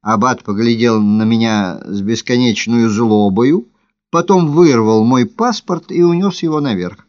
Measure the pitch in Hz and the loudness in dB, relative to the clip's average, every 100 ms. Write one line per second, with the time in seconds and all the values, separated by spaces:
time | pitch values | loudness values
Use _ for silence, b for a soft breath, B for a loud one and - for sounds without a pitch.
0 | 104 110 120 120 - 101 117 113 117 110 | -2 -2 0 -2 -6 -4 -2 0 0 2
1 | 104 107 110 113 113 107 95 - - 101 | 2 0 0 0 0 0 -2 -6 -10 -8
2 | 98 117 - 123 123 107 - 117 113 104 | -4 -6 -2 0 0 -2 -2 0 0 0
3 | 117 107 104 95 127 180 233 _ _ _ | 0 2 2 2 0 0 -4 _ _ _
4 | _ 170 170 190 160 147 175 120 110 110 | _ -4 2 2 2 4 4 4 2 2
5 | 113 127 117 - 233 214 - 175 - 170 | 2 2 0 -2 -4 -4 -6 -8 -6 0
6 | 175 170 196 180 165 151 143 98 90 87 | 2 2 -2 -4 -4 -2 -2 -4 -6 -12